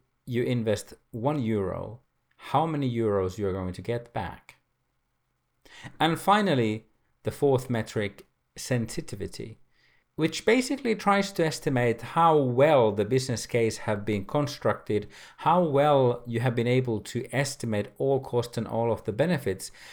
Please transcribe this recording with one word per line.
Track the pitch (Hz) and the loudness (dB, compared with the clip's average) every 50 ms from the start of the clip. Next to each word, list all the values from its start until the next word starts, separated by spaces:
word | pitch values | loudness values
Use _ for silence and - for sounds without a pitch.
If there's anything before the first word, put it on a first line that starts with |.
| _ _ _ _ - | _ _ _ _ -10
you | - 120 120 120 | -4 -2 -2 0
invest | 127 123 120 107 110 104 95 - - - - _ _ | 0 0 0 0 0 0 -2 -2 -10 -20 -20 _ _
one | - 113 110 139 156 147 | -8 -4 -2 -2 -2 0
euro, | 113 110 110 104 95 90 87 87 92 107 107 - _ _ _ _ _ _ _ | 0 0 0 0 0 -2 -4 -6 -8 -10 -12 -16 _ _ _ _ _ _ _
how | _ - - - 139 160 | _ -8 -2 0 0 0
many | 165 156 147 139 127 120 | 0 0 -2 -2 -2 0
euros | 113 113 107 101 98 95 92 92 | 0 0 2 2 2 0 -2 -2
you're | 107 101 95 92 | -4 -4 -2 -2
going | 95 92 92 90 | -2 -4 -6 -8
to | - | -8
get | 95 - 120 117 120 - - | -6 -6 -6 -6 -6 -8 -10
back. | 113 98 - - - _ - - _ _ _ _ _ _ _ _ _ _ _ _ _ _ _ _ _ _ _ _ _ _ - - - - - - - | -8 -8 -8 -10 -14 _ -20 -20 _ _ _ _ _ _ _ _ _ _ _ _ _ _ _ _ _ _ _ _ _ _ -20 -20 -18 -18 -12 -4 -2
And | 151 160 165 - | 0 0 0 0
finally, | - 190 202 214 208 185 147 127 117 107 107 110 - _ _ _ _ _ _ _ - | 2 4 4 4 4 2 2 2 2 0 0 -4 -6 _ _ _ _ _ _ _ -8
the | - | -8
fourth | - - 143 143 131 127 131 - | -4 0 2 2 2 2 0 -2
metric, | 120 113 107 - - 113 104 101 - - - _ _ _ _ _ - | -4 -4 -4 -4 -4 -4 -4 -4 -6 -12 -20 _ _ _ _ _ -16
sensitivity, | - - - 127 120 113 - - - - - - 98 95 92 - - - 113 110 - - _ _ _ _ _ _ _ _ _ _ | -10 -6 -2 -2 -2 -2 -4 -6 -8 -10 -10 -10 -10 -10 -10 -10 -12 -14 -14 -16 -18 -20 _ _ _ _ _ _ _ _ _ _
which | - 156 165 165 - - | -2 -2 -2 -2 -2 2
basically | 214 226 262 254 - 285 262 - 233 214 | 2 2 2 2 0 -4 -4 -2 -2 -2
tries | 214 - 202 196 202 196 196 | 0 2 2 2 2 0 -2
to | - - 165 | 0 0 0
estimate | 156 151 - - 156 135 120 120 120 113 - | 0 0 -2 -2 0 2 2 2 2 0 0
how | 120 - - 165 170 165 156 | -4 -4 2 4 6 6 6
well | 151 139 123 120 123 139 160 151 131 117 107 | 6 4 2 4 4 6 6 6 6 4 4
the | 98 104 101 | 4 2 0
business | 107 127 131 131 - 120 - - | 0 0 0 0 -2 -4 -6 -4
case | - - 120 117 110 104 | -2 0 0 0 0 -2
have | - - 110 107 101 104 | -4 -4 -4 -4 -2 -2
been | - 104 101 95 | -2 -2 -2 -2
constructed, | - - 147 147 135 - - - 113 101 - - - 107 101 104 - - - - - - | -2 -2 -2 -2 -2 -4 -2 -2 -2 -2 -2 -2 -2 -2 -2 -4 -6 -16 -20 -20 -20 -10
how | - - 151 165 180 180 | -2 0 2 4 4 4
well | 156 135 139 143 151 147 135 131 120 120 - - | 4 4 4 4 6 6 6 4 4 2 0 -4
you | 120 113 113 | -4 -2 0
have | 120 131 120 | 0 0 2
been | 123 113 | 2 2
able | 120 123 127 123 120 110 101 | 2 2 2 2 0 -2 -4
to | - - - 117 - - | -4 -6 -6 -6 -6 -4
estimate | - 127 143 139 - - - 117 107 104 104 - - | -4 -4 -2 -4 -6 -8 -6 -4 -2 -2 -4 -4 -4
all | - 135 135 139 131 | -2 0 0 0 0
costs | 135 - - 120 117 - - | -2 -2 -2 -2 -2 -2 -4
and | 117 110 | -6 -6
all | - 113 113 117 117 | -4 -2 -2 0 0
of | 110 - - | -2 -2 -4
the | 113 | -4
benefits, | 101 110 147 175 175 135 - 98 92 - - - - - - - | -2 0 0 0 0 -2 -2 -4 -4 -4 -8 -14 -16 -18 -20 -20